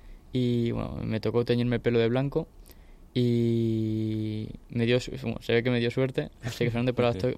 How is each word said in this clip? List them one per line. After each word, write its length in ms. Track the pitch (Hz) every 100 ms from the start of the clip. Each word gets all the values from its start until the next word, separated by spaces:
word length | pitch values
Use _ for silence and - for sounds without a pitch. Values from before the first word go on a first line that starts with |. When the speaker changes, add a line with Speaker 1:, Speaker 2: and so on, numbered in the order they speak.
| - - -
Speaker 1:
y, 420 | 127 123 120 117
bueno, 260 | 113 - -
me 160 | 113 110
tocó 260 | 110 113 117
teñirme 300 | 120 120 117
el 40 |
pelo 180 | 120 117
de 100 | 117
blanco. 400 | 123 139 160 165 - - - - - - -
Y 1300 | 120 120 117 117 113 113 110 110 110 110 107 107 107 - -
me 160 | 117
dio 160 | 117 120
su-, 100 | 117 123
bueno, 160 | 120 -
se 140 | -
ve 80 | 117
que 80 | 120
me 100 | 120
dio 100 | 117
suerte, 380 | 123 131 - 151 -
así 160 | - -
que 120 | 120
seguramente 220 | 117 127
para 160 | 123 120
Speaker 2:
<laughs> 60 | 117
Speaker 1:
esto, 140 | 123